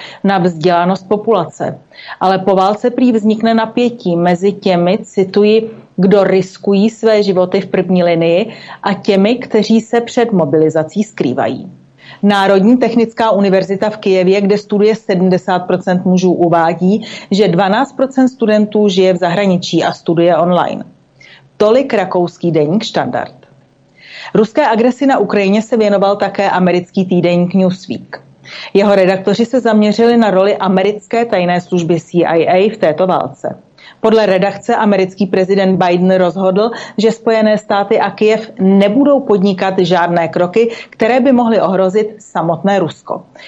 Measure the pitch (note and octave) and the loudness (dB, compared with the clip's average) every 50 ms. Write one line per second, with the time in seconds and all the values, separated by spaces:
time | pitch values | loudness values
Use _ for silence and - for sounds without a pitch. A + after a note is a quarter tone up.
0 | - - - - - G3+ G3+ F#3+ F3 F3+ E3+ D#3+ D3+ F3+ F3 E3+ F3 F3+ F#3+ F3+ | -20 -20 -12 -4 -2 -2 0 0 0 -2 -2 -2 0 0 2 2 0 0 -2 -4
1 | F#3 - G#3+ G#3 G#3 A3 A3+ F#3 E3 D#3 - - D#3 C#3+ C#3+ - - _ _ - | -4 -4 -4 -4 -2 0 -2 -2 -2 -4 -8 -8 -8 -8 -8 -10 -16 _ _ -20
2 | - - - - - F#3 F#3+ F#3 F#3 G3+ G3 F#3 F#3 G3 G#3+ G#3 - A#3+ A#3+ - | -20 -18 -10 -4 -2 0 0 0 0 0 2 2 2 0 0 -2 -2 -4 0 2
3 | B3+ B3 A3 A3 G3+ A3 G#3+ A3 A3 A3+ A3+ A3+ A3 A3 A3 A#3+ B3 A#3 A#3 - | 2 2 2 2 2 0 0 0 0 0 0 0 0 -2 -2 -2 -2 -2 -2 -4
4 | - F3+ E3+ E3+ F3 F3 F3+ F3 F#3+ G3+ G3+ G3+ - G3 F#3 F3 F3 F3 F#3+ A3 | -4 -2 -2 0 0 0 0 0 0 -2 -2 -2 -2 0 0 0 2 0 0 -2
5 | A3+ - - G#3 F#3 F#3 - G3+ G#3 G#3 G#3+ A3+ A3+ A3 - - - _ _ - | -4 -6 -2 -2 -2 0 2 2 2 4 4 2 0 -2 -8 -16 -20 _ _ 0
6 | F3+ G3 G#3+ G3+ F#3+ F#3+ F#3+ F#3+ F3+ F#3 - - - G3+ G3+ F#3+ G3+ A3+ A3 - | 2 2 4 4 2 2 2 0 0 -2 -8 -8 -4 -2 0 2 2 0 -2 -2
7 | - A3+ G#3+ G#3 G#3 G3 F#3 F3+ F#3 F#3 F#3 G3 - - - F#3+ F3+ F3+ F#3 F3+ | 0 0 2 2 2 0 0 0 0 0 -2 -4 -4 -2 -2 -2 -2 0 0 0
8 | F3 E3+ E3+ E3 E3 E3 E3+ F3+ A3+ A3+ - - - - - - - - G3 - | 2 2 2 0 0 2 2 0 0 -4 -8 -18 -20 -20 -14 -8 -6 -4 -4 -4
9 | - - G3+ F#3+ F#3+ G#3+ B3+ B3 - - - A3 G#3 - A3+ A3+ A3+ - - A#3 | -2 0 0 2 2 2 0 -2 -4 -2 -2 0 0 2 2 0 0 0 -2 -4
10 | A#3 A#3 - B3+ A#3 - G#3 F3+ D#3+ C#3+ - D#3 D#3 D#3 D3+ D#3+ D#3 D#3 - G3 | -4 -2 -2 -2 -2 0 0 0 0 2 2 2 2 2 0 -2 -4 -4 -4 -6
11 | A3 - - - F#3 C3+ - C#3 A2+ - B2+ - - F#3 - - - _ _ _ | -6 -6 -4 -4 -4 -4 -2 -2 -4 -4 -4 -8 -12 -14 -20 -20 -20 _ _ _
12 | - - - - - G3+ G#3 G3 G3 G3 G3 F#3+ F#3+ A3 B3 B3 C4+ A3+ A3+ A#3 | -20 -20 -10 -2 0 0 2 2 2 2 2 4 4 4 4 4 2 0 0 0
13 | A3+ A3+ - - A#3 A3 F#3+ G3 G3+ G3 F#3 F#3+ F3+ E3+ G3 F#3+ G#3+ G#3+ G#3 - | 0 0 -2 -2 0 0 0 0 2 2 2 0 0 0 -4 -4 -4 -4 -4 -4
14 | - G#3 F#3+ F#3 F#3 F#3 F#3+ G3+ G3+ F#3+ G#3 G3+ - - G#3 G3+ G#3 G#3+ A3 G#3+ | -2 0 2 2 2 2 2 2 2 0 0 0 -2 -2 -2 0 2 2 0 0
15 | - - G3 F3 F#3 F#3 F#3 F3 - - F#3 F3+ F3+ - F#3 F3+ - G3 F3+ F3+ | -2 -4 -2 0 2 2 0 0 0 -2 -4 -4 -2 -2 -4 -4 -2 -2 -2 -2
16 | - F#3 F#3 F3+ F3+ F#3 E3+ - F3 E3+ E3 E3+ E3 E3 E3+ D#3+ F3+ F#3 G#3 A3 | 0 0 0 2 2 2 2 2 2 2 2 2 2 0 0 0 0 0 0 -2
17 | A3+ - - - - - G3+ F#3+ G#3+ F3+ E3 F3 G3+ F#3+ G3+ A3+ C#4 C#4 - - | -4 -8 -16 -14 -8 -4 0 0 0 2 2 0 0 0 0 0 -2 -4 -4 -4
18 | C4+ C4 - C4 C4 B3+ - - A#3 G#3+ G#3+ G#3+ G#3+ G#3 - G#3+ G#3 G#3 F3+ F#3+ | -4 -2 0 0 0 0 0 -2 -2 0 2 2 0 0 0 0 0 2 2 2
19 | F#3 F#3 F#3 F3 F3+ E3+ E3+ G3+ G3+ G3 F3+ F3 F3+ - - D#3+ - C3+ - - | 2 2 2 0 -2 -2 -2 0 0 0 0 -2 -2 -2 -2 -2 -2 -2 -4 -6
20 | - - E3 E3 E3+ F3 E3+ D#3 E3+ F3 F3+ E3+ D3+ - - G1+ - - - _ | -6 -4 -2 0 2 2 2 2 2 0 0 0 0 -2 -4 -10 -12 -16 -20 _
21 | _ _ _ _ - - - - _ _ _ - G#3 G#3 A3+ C4 C#4 C4 - G#3 | _ _ _ _ -20 -20 -20 -20 _ _ _ 0 2 2 2 2 0 0 -2 -4
22 | F#3 F3 - F3+ F3 E3+ - - - E3+ D#3+ D#3+ D3 D3 - B2 - - - F3 | -2 -2 -2 -2 -2 -2 -4 -4 -4 -2 0 0 0 0 0 -2 -4 -4 -4 -4
23 | C#3 B2+ B2 - - - - - _ - _ _ _ _ _ _ _ _ _ _ | -4 -4 -4 -6 -8 -10 -14 -20 _ -20 _ _ _ _ _ _ _ _ _ _
24 | - - - - - - - F#3+ A3 G#3+ - D4+ D4 A3+ A3+ G#3+ A3+ B3 B3 - | -20 -20 -20 -20 -12 -4 0 0 0 0 0 0 2 2 2 2 2 0 0 0
25 | C#4+ C4+ C4+ - G#3 F#3 - G#3 G3+ F#3+ G3 A3 A3 - B3+ A3+ G#3+ G#3 G3+ G3 | 0 0 2 0 0 0 0 0 0 2 0 0 0 0 0 0 2 2 2 2
26 | G3 G3 G3+ G3+ G3 F#3+ F#3+ - G3+ F#3+ - F3+ F#3 F3+ F3 F3+ F3 - - G3 | 2 0 0 0 -2 -4 -2 -2 -2 0 0 0 0 2 0 0 -2 -4 -4 -4
27 | F#3 F#3 F#3 F3+ E3 F3 F3 F3 F3 F3 F#3 G3 F#3 F3+ F#3 - - - - - | -2 0 0 0 2 2 2 0 0 0 0 0 0 0 -2 -4 -8 -12 -12 -12
28 | - - - - - _ _ _ - - - - - - - G3 G3 G3+ G3+ G3 | -12 -16 -20 -20 -20 _ _ _ -20 -20 -20 -18 -10 -2 0 0 2 2 2 2
29 | F#3 F3+ F#3+ F#3 F#3+ G3+ G3+ - A#3 A3+ - B3+ A3+ A#3 G#3+ G#3+ G#3 G#3 G#3 A3+ | 2 2 0 -2 -2 -2 -2 -2 -2 -2 -2 -2 0 2 2 2 2 2 2 2
30 | A#3 A#3 A#3+ A#3 A3+ G#3 F3+ F#3 F#3+ G3+ - - - F#3+ F#3+ F#3+ F#3+ G3+ G#3 G#3 | 2 2 4 4 2 2 2 2 2 2 0 0 -2 0 0 0 0 0 -2 -4
31 | - - - A#3 A#3 A#3 A3 F#3 F3+ F3 F3 F3 F3 - F3+ F3+ E3+ D#3+ F3 D#3+ | -6 -6 -4 -2 -2 0 -2 -2 0 0 -2 -2 -2 -2 -2 -2 0 0 -2 -2
32 | - - - F3 E3 D3+ D#3+ E3+ D#3 - F3+ F#3 G3 G#3+ G#3+ - F#3+ D#3+ D3+ D#3 | -2 -2 0 0 0 2 2 0 2 2 2 2 2 0 -2 -2 -2 -2 0 0
33 | F#3 F#3 F3 C#3+ - C3 C3+ - - - - - - _ _ _ - - - _ | 0 0 0 -2 -2 -6 -10 -10 -10 -10 -10 -12 -16 _ _ _ -20 -20 -10 _
34 | - A3 A3 A3 G#3+ F#3+ F#3+ F#3 F#3+ G3+ G3 - - - A#3 G#3+ G#3+ G#3 G3+ F#3+ | 0 2 2 2 2 2 0 0 0 -2 -4 -4 -4 -4 -2 0 0 2 2 2
35 | F#3+ F#3 F#3+ - G3+ F#3 G3+ F#3+ F#3 F3+ G3 G3 F#3+ F#3+ F#3+ F3 F#3 F3 F3 F3 | 0 -2 -2 -4 -4 -2 0 0 0 0 0 0 2 2 2 0 0 0 0 2
36 | F3+ F#3 F#3+ F#3 F#3 F3 D#3 G3 F#3+ F#3+ F#3 G3+ G#3+ A#3 A3+ - - - - - | 2 2 2 2 0 0 -2 -2 -2 0 0 0 0 -2 -4 -8 -14 -12 -6 -2
37 | G3+ A3+ G#3 - - A#3 A3+ A3 G#3+ G#3+ G#3+ G#3 - - G#3+ G3+ G3+ G#3 A3+ G#3+ | 0 0 0 -2 -2 -2 0 0 2 0 0 -2 -2 -2 -2 -2 -2 0 0 0
38 | - G3+ G3 - G#3+ G#3+ A3 G#3+ A3 - - - F#3+ F#3+ G3 G3 G3 G3+ G#3 C4+ | -2 -2 -2 0 0 0 0 0 -4 -8 -6 -2 0 2 4 4 2 2 2 2
39 | C#4+ C#4+ C#4+ C4 C4+ - G#3 G3+ F#3 G3+ F#3+ F#3 G3+ F#3+ F#3 F#3+ F#3 E3 F#3 E3+ | 2 2 2 0 0 0 0 0 2 0 -2 -2 -2 -4 0 0 0 0 2 0
40 | E3+ F3 E3+ F3 E3 D#3+ - D#3+ F3 F3 F3 A3+ A#3 A3+ - - - - - - | 0 0 0 0 -2 -2 -2 -2 -2 0 0 0 0 0 -2 -8 -16 -14 -6 -2
41 | A3 A3 A#3+ C4 A#3+ C#4+ B3+ A#3+ A#3+ A3+ A3+ F#3+ D#3 F3 F#3+ F3+ F#3+ F#3 F#3 G#3+ | -2 0 2 2 2 2 2 2 2 2 0 0 0 0 0 0 0 0 0 0
42 | G#3+ A3 - - - - - F3+ D#3+ E3 E3 E3 - G3 G3+ G3 E3+ C#3+ - - | -2 -4 -6 -14 -18 -12 -8 -6 -4 -4 -4 -2 -2 0 0 0 -2 -2 -6 -10
43 | - - - - - _ _ - - | -12 -10 -10 -10 -12 _ _ -20 -20